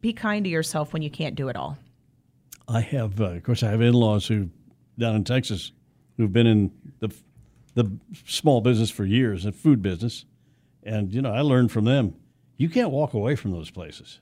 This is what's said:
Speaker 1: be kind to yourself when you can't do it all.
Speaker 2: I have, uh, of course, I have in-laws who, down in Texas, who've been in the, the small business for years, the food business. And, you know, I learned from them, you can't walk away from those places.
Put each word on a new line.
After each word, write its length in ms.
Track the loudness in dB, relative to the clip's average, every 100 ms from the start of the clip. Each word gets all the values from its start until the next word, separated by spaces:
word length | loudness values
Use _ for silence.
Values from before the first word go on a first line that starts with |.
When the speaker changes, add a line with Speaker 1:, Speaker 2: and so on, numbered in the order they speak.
Speaker 1:
be 120 | -4
kind 320 | -4 -4 -2
to 60 | -2
yourself 420 | -2 -2 -4 -4
when 100 | -6
you 80 | -8
can't 240 | -6 -8 -6
do 120 | -6
it 80 | -6
all. 220 | -8 -12 _ _ _ _ _ _ _ -20 -4
Speaker 2:
I 120 | -2
have, 400 | -2 -4 -4 -2
uh, 100 | -4
of 120 | -4
course, 180 | -4 -2
I 80 | 0
have 100 | 2
in-laws 460 | 4 6 4 2 0
who, 240 | -2 -2 -8 _ _ _ -6
down 160 | -2
in 100 | 0
Texas, 460 | 0 -2 -2 -6 -8 _ _ _ _ -2
who've 160 | 0
been 160 | 4 6
in 240 | 6 4 -2 -20 -8
the, 160 | -8 -10 _ _ -20 _ _
the 220 | -2 -2 -2 _ -20 -10
small 340 | -2 2 4
business 300 | 4 2 0
for 140 | -2
years, 400 | 0 2 0 -2
the 80 | -6
food 280 | -2 2 2
business. 440 | 2 -2 -6 -8 -20 _ _ _ _ _
And, 300 | -8 -4 -4
you 80 | -4
know, 100 | -2
I 100 | 0
learned 280 | 4 4 4
from 140 | 2
them, 320 | 2 2 2 -4 _ _ _ _
you 120 | -2
can't 220 | 0 0
walk 240 | 0 -2
away 220 | -2 -2 -2
from 160 | -4
those 180 | -6 -8
places. 480 | -14 -16 -16 -20 -20